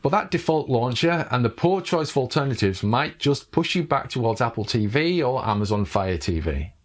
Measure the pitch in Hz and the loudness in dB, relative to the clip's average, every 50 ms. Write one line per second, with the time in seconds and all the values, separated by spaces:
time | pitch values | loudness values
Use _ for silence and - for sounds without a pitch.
0 | - 143 180 214 208 190 - 165 - - 160 156 135 135 131 117 120 127 123 - | 0 2 0 0 0 0 -4 -2 0 0 0 0 0 0 0 0 0 0 -2 0
1 | - 165 170 165 156 - 120 123 120 113 - - - 170 185 190 180 - 185 165 | 2 2 2 0 -2 -2 0 2 2 2 0 2 2 2 2 2 0 0 0 0
2 | 156 - - 143 131 113 - 156 143 139 127 - - 98 95 - - 104 110 123 | 0 0 -2 -2 -2 0 -2 -2 0 0 -2 0 0 0 0 0 -2 0 0 0
3 | 143 160 - - - 143 143 - - _ - - 175 - - 185 160 147 147 135 | 0 -2 -4 -2 0 0 0 0 -2 _ 0 0 0 2 0 -2 0 0 0 -2
4 | - - - 131 113 113 110 - 127 117 - - 104 - - 117 107 104 107 147 | -2 -4 -4 0 0 0 2 2 0 -2 0 -4 -6 -2 0 0 0 2 2 2
5 | 156 170 180 175 147 123 127 127 - - 104 104 104 98 104 101 101 92 - 104 | 2 2 0 0 0 0 -2 -2 -2 0 0 0 0 0 0 0 0 0 0 0
6 | 95 95 92 82 - - 87 80 76 82 73 69 76 95 - _ | 0 0 -2 -2 -2 -2 -2 0 0 -2 -2 -2 -4 -6 -10 _